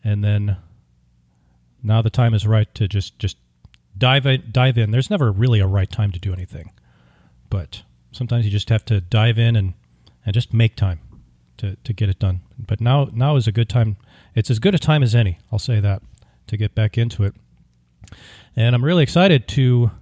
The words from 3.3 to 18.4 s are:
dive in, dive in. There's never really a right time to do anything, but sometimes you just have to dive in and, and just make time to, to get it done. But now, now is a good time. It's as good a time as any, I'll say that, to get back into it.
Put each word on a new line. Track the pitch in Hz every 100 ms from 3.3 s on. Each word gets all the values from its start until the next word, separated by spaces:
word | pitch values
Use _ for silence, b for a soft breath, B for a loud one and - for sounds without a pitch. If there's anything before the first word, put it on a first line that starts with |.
| - _ _ - _ _ -
dive | 127 135 135
in, | 131 -
dive | 117 127 120
in. | 110
There's | 113 131
never | 208 131
really | 98 123 113
a | 95
right | 98 92
time | - 104
to | 87
do | 98
anything, | 90 90 - - _ b b b b b b _
but | 98 78 - - _ _
sometimes | - 123 120 107
you |
just | 101 -
have | 113 -
to | 104
dive | 87 107 113 113
in | 117 113
and, | 95 - _ _ b b -
and |
just | 98 -
make | 110 113 -
time | 98 85 - - _ _ _ _
to, | 101 95
to | -
get | 104 104
it | 95
done. | 98 92 - -
But | - 104
now, | 117 139 139
now | 113 135 147
is | 113
a |
good | 107 117
time. | 123 110 101 b b b -
It's | -
as | 113
good | 185 190
a |
time | - 156
as | 127 117
any, | 104 85 _
I'll | 107
say | - 113
that, | 101 98 - - b b -
to | 104
get | 107 -
back | 107 -
into | 117 -
it. | 101 - _ _ _ _ _ _ - B B B